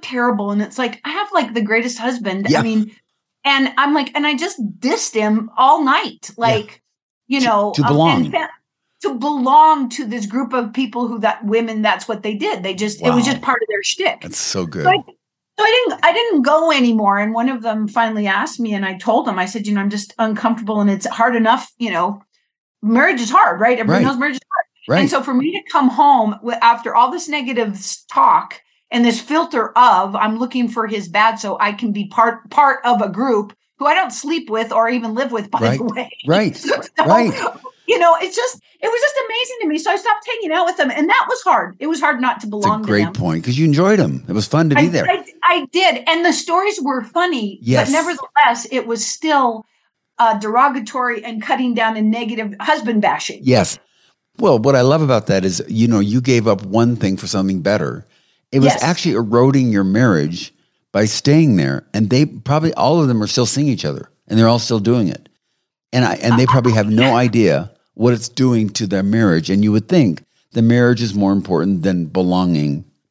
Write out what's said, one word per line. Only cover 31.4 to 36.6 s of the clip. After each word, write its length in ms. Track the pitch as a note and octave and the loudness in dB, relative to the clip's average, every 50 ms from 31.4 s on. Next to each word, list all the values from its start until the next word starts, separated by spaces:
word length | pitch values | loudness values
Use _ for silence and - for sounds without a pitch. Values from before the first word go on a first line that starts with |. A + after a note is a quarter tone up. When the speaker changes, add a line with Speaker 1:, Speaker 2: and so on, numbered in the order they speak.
| A3 G3 - - | -6 -6 -4 -2
Speaker 1:
I 140 | G3+ G#3 | -2 -2
can 200 | G#3 - A#3+ G#3 | -4 -4 -4 -4
be 140 | G3+ G#3 G3+ | -4 -4 -6
part, 440 | G3 - A#3 A3+ A#3 - - - - | -2 0 2 2 2 0 -4 -10 -4
part 300 | - C4+ C#4+ C4+ C4 - - | 2 2 4 4 2 0 0
of 160 | A#3+ B3 G#3 | 0 0 0
a 80 | G#3 G3 | 0 -2
group 460 | E3+ G#3 C4 C4+ A3+ G#3 G#3 G3+ - _ _ _ _ - | -4 -4 -2 0 0 0 -2 -4 -10 _ _ _ _ -2
who 80 | C4+ | 0
I 80 | D4 E4 | 0 2
don't 180 | F#4+ F#4 A#3+ | 2 0 -2
sleep 380 | - - C#4 D4 E4 D#4+ - A3 | -4 -8 -6 -4 -4 -4 -4 -4
with 220 | G#3+ A3+ A3+ A3 | -4 -4 -4 -2
or 160 | - A3+ A3+ A#3 | 0 0 0 0
even 260 | B3 A#3+ A3+ G#3+ G#3+ | 0 -4 -4 -4 -4
live 180 | B3 C4+ A#3+ | -4 -4 -4
with," 180 | A#3 G#3+ G3+ G3+ | -4 -6 -6 -6
by 100 | - - | -4 -2
Speaker 2:
Right. 180 | A2+ A#2 C3 C3+ | 0 0 0 -2
Speaker 1:
the 60 | B3 | -4
way. 260 | A3+ - B3 A#3+ - - - - | -6 -6 -8 -10 -12 -14 -6 -2
Speaker 2:
Right. 300 | C#3 E3+ G#3 G#3+ D#3+ - | 0 2 2 2 0 -4
Speaker 1:
<laughs> 80 | - | -4